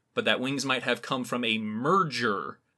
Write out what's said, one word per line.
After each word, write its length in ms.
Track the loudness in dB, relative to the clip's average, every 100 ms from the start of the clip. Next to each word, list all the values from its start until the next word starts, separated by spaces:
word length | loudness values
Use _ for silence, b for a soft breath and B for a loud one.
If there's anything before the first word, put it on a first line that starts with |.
| _
but 100 | -2
that 140 | 2 2
wings 240 | 0 -2
might 200 | 0 0
have 180 | 0 -2
come 220 | -2 -4
from 180 | -2 -2
a 140 | 0 0
merger 1000 | -2 -2 2 4 2 0 0 0 -4 -12 _